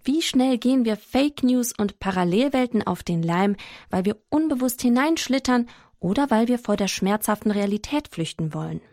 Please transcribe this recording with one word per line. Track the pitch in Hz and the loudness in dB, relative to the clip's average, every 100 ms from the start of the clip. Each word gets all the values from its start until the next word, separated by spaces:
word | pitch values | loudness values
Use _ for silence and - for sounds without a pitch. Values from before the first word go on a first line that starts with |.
Wie | - 311 | -2 -2
schnell | - 262 262 240 | 0 2 2 2
gehen | 247 262 226 | 2 2 2
wir | 202 | -2
Fake | - 247 294 294 | -2 0 0 0
News | 247 254 233 - | 0 2 0 -2
und | 202 - | -4 -2
Parallelwelten | 190 185 175 190 277 262 247 214 - | -4 0 2 2 2 0 0 0 -2
auf | 180 | -4
den | - 170 | -4 -2
Leim, | 165 175 202 202 - - - | 0 2 0 -2 -8 -18 -6
weil | 190 190 | -2 -2
wir | 208 - | -4 -2
unbewusst | 302 320 254 254 - | 0 0 0 -2 0
hineinschlittern | 247 240 294 330 - 262 262 247 240 - _ - | 0 2 2 0 0 -2 2 0 0 -10 _ -8
oder | 175 208 277 | -2 0 2
weil | 220 233 | 2 2
wir | 240 | 0
vor | - 208 | 0 -2
der | 196 | -2
schmerzhaften | - 190 214 - 214 214 | -2 0 0 0 0 0
Realität | 202 202 208 - 294 302 | 0 0 -2 -2 -4 -4
flüchten | - 160 - 156 | -6 -6 -4 -6
wollen? | 156 160 165 - | -6 -8 -8 -12